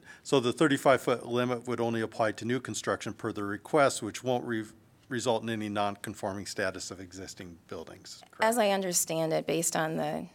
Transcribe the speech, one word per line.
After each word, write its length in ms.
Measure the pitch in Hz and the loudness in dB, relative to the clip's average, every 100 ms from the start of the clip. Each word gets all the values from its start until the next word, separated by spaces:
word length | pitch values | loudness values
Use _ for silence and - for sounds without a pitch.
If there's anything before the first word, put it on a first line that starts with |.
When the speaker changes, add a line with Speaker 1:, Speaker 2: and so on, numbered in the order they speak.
| - - | -14 -18
Speaker 1:
So 160 | - 139 | 2 4
the 140 | 120 | 4
thirty-five 500 | 113 160 135 147 127 | 4 4 6 6 6
foot 240 | - 123 - | 4 0 0
limit 400 | 120 123 120 117 | 0 2 0 -2
would 140 | 113 | -2
only 200 | 117 117 | 0 0
apply 300 | 110 - 110 | -2 0 0
to 120 | 104 | 0
new 160 | 113 123 | -2 -2
construction 520 | 120 104 - 98 113 | -4 -4 -2 -2 -4
per 200 | 101 113 | -6 -6
the 120 | 107 | -4
request, 560 | 101 104 - 156 139 - | -4 -6 0 4 4 4
which 220 | 110 - | -4 -4
won't 220 | 123 123 | -2 0
re-, 200 | - 113 110 - - _ - | 0 -4 -6 -14 -20 _ -8
result 340 | 123 110 113 | -2 2 2
in 80 | 113 | 0
any 180 | 113 107 | -4 -2
non-conforming 800 | 101 101 101 - 101 104 98 92 | 0 0 -2 -10 -6 -6 -4 -6
status 460 | - 95 104 - | -2 -2 -4 -10
of 80 | 92 | -12
existing 580 | 95 87 92 - 92 85 - | -12 -12 -14 -12 -16 -16 -12
buildings, 560 | 90 80 90 - - - | -12 -12 -16 -18 -18 -18
correct? 140 | - | 0
Speaker 2:
As 140 | 220 233 | 2 4
I 120 | 208 | 2
understand 640 | 196 190 175 - 160 160 | 2 0 0 0 0 0
it, 140 | 156 - | 0 0
based 280 | 160 170 | 0 0
on 220 | 170 160 160 | 0 0 -2
the 300 | 151 156 175 | -4 -4 -8